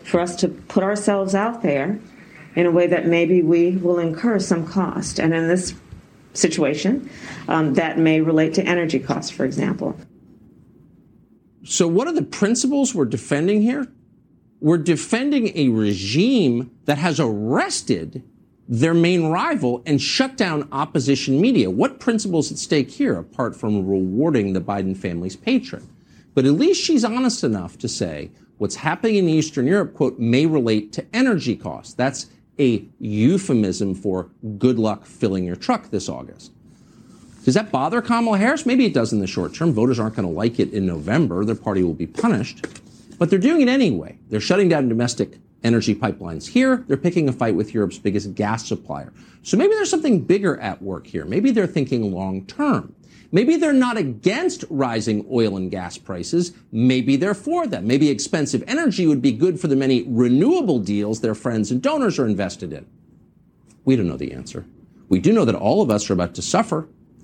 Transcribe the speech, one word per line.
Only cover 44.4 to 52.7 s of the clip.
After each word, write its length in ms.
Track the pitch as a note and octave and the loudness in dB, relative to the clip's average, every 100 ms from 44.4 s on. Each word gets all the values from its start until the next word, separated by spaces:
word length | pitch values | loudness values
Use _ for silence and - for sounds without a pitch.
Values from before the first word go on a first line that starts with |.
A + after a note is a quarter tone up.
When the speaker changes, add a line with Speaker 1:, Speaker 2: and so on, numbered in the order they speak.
| - F3+ F#3+ | 0 2 4
Speaker 2:
down 180 | D#3 C3 | 2 2
domestic 520 | A2+ A#2+ - G2 - _ _ | 0 -2 -2 -4 -6 _ _
energy 320 | A#2 A#2 A2 G#2 | 0 2 2 0
pipelines 520 | G#2+ - F2+ E2 - | -2 -6 -10 -12 -4
here. 380 | B3 C4 B3+ - | 2 2 2 0
They're 80 | C#3 | -2
picking 320 | F3 F3 D3 | 0 0 0
a 60 | |
fight 220 | B2 A#2 F2+ | 0 0 0
with 180 | G#2+ | -2
Europe's 240 | A2+ G2 - | -2 -2 -2
biggest 380 | G#2 G2 G2 F2 | -4 -2 -4 -2
gas 320 | G#2 A2+ - | 0 0 -2
supplier. 440 | G#2+ - C#2+ C2 - - - | -8 -6 -12 -12 -18 -20 -20
So 160 | - G3 | -2 2
maybe 160 | G4 | 4
there's 160 | A4 G4 | 2 0
something 300 | F4+ D#4 G3 | 0 2 2
bigger 380 | - G3 G3 C3+ | 2 2 2 -2
at 220 | A2 - | -6 -8
work 260 | G2 F2 - | -8 -10 -8
here. 180 | E2 D2+ | -8 -4
Maybe 240 | C3 B3+ | 0 2
they're 160 | A3+ F3+ | 2 0
thinking 460 | E3 B2+ B2 G#2 | -2 -2 -2 -2
long 340 | F2+ F#2+ F#2+ F#2+ | -4 -4 -6 -8
term. 480 | - D4 | -4 -2